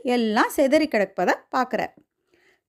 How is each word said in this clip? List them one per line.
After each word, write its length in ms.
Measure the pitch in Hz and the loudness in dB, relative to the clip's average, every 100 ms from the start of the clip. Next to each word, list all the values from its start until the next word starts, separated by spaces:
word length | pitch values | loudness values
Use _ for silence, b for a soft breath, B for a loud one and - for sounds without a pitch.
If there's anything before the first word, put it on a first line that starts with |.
எல்லாம் 500 | 277 247 226 214 480 | 2 0 0 0 0
சிதறி 340 | - 269 277 302 | 2 2 2 2
கிடப்பதை 460 | 226 190 - 185 - _ | 0 -2 -2 -2 -2 _
பார்க்கிறார். 440 | 269 247 - - - _ _ _ _ _ _ | -4 -2 -4 -6 -10 _ _ _ _ _ _